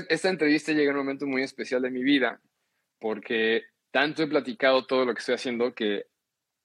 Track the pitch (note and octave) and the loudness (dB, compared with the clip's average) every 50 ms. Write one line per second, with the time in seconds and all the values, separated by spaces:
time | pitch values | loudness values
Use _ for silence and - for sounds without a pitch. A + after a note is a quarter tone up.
0 | F3+ - D#3+ D#3+ - F#3+ F#3+ D#3+ D#3 D3 D3+ D#3 - - D#3 D3+ D3 C#3+ C#3 C#3+ | 0 0 -2 0 0 0 0 2 2 2 2 2 2 0 0 2 2 2 2 0
1 | C#3 C3+ C3+ C3+ C#3+ C#3 C3 B2+ C3+ C3 - - A2+ - C3 B2+ C3 B2+ B2+ B2+ | -2 -4 -6 -6 -6 -4 -2 -2 -2 -4 -6 -10 -6 -4 -2 -2 -2 -2 -2 -2
2 | B2+ C#3 C#3+ C#3 B2 A#2 - - _ _ _ _ _ _ _ _ _ _ _ _ | 2 2 4 4 2 0 -2 -6 _ _ _ _ _ _ _ _ _ _ _ _
3 | - A2 A2 G#2 G2 - B2 A2+ A2 A2 A2+ A2+ - - _ _ _ _ - B2+ | -6 -4 -4 -4 -4 -4 -2 0 2 2 2 0 -2 -4 _ _ _ _ 0 0
4 | C#3 D3+ D3+ - D#3+ D3 D3+ D3 B2 B2+ A#2 - - C3+ C3 C3 A#2+ - C#3 C3 | 0 0 0 -2 -2 0 0 -2 -2 -2 -6 0 2 4 4 4 2 0 0 0
5 | C3 B2 A2+ - - - B2+ A#2 - C3+ A#2+ A#2 A#2+ B2+ A#2+ - A2+ G#2 G2+ G2 | 2 0 -2 -4 -2 -2 -2 -2 -2 -4 -2 0 -2 -2 -2 -2 -2 -2 -2 -2
6 | - - _ _ _ _ _ _ _ _ _ _ _ | -6 -10 _ _ _ _ _ _ _ _ _ _ _